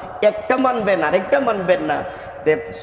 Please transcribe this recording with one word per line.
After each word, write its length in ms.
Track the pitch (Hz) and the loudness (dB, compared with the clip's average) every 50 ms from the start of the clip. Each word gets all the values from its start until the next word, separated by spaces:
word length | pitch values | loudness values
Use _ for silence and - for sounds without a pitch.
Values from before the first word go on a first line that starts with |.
| - - - - | -12 -12 -6 0
একটা 360 | - 208 208 - - - 254 262 | 2 2 2 0 0 0 0 2
মানবেন, 460 | 262 262 247 233 214 202 196 175 160 | 2 2 2 0 0 2 2 2 2
আরেকটা 360 | 151 165 196 196 - - 285 | 2 2 0 0 2 2 2
মানবেন 420 | 269 240 220 202 185 175 185 160 | 2 2 0 0 2 2 2 2
না, 220 | 156 151 147 127 - - - - - - - - - | 2 -2 -2 -2 -4 -6 -10 -12 -14 -14 -12 -4 2
যে 280 | 156 156 156 - - - - | 2 2 2 0 -8 -8 -2